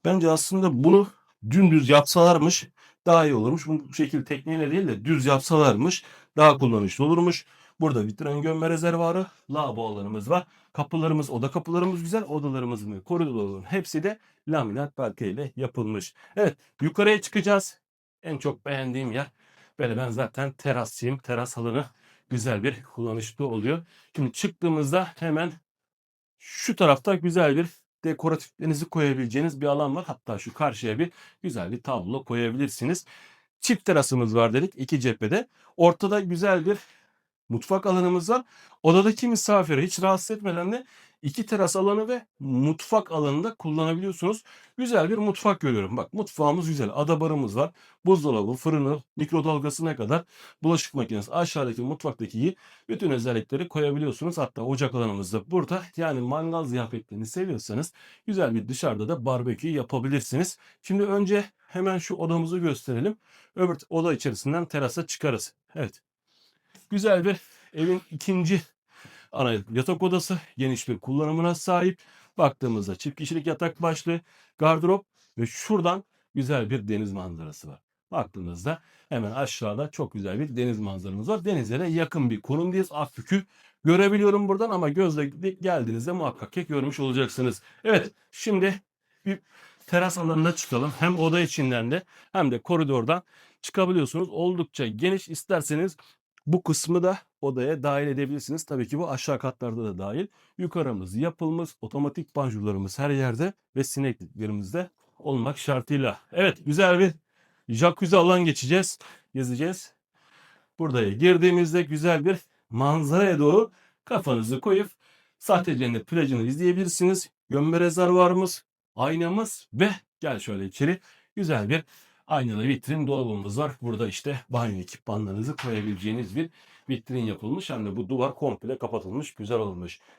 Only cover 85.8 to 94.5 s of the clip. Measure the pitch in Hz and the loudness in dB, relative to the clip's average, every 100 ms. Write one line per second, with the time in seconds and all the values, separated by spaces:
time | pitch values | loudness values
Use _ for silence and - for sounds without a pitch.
85.8 | 113 113 135 180 143 - - 180 160 143 | -2 -4 -4 -4 -4 -6 -10 -8 -4 -2
86.8 | 135 135 135 127 131 131 123 107 - _ | -2 -2 -2 0 -2 0 -2 -4 -12 _
87.8 | 220 208 - - _ - 226 196 196 196 | 2 2 0 -12 _ -8 0 2 2 -2
88.8 | _ _ _ _ 196 196 _ _ - _ | _ _ _ _ -6 -6 _ _ -20 _
89.8 | - 175 180 175 165 156 165 170 - 120 | -2 0 0 0 0 2 2 0 -2 -2
90.8 | 147 123 170 180 160 175 160 - 131 120 | -2 0 0 2 2 2 0 0 -2 0
91.8 | 117 165 - - _ 190 143 120 - 175 | -2 -4 -6 -20 _ 0 0 0 0 0
92.8 | 147 131 113 175 - _ _ _ - - | 2 0 0 -2 -4 _ _ _ -6 0
93.8 | 185 180 135 165 185 156 175 | 2 2 0 -2 -4 -2 -2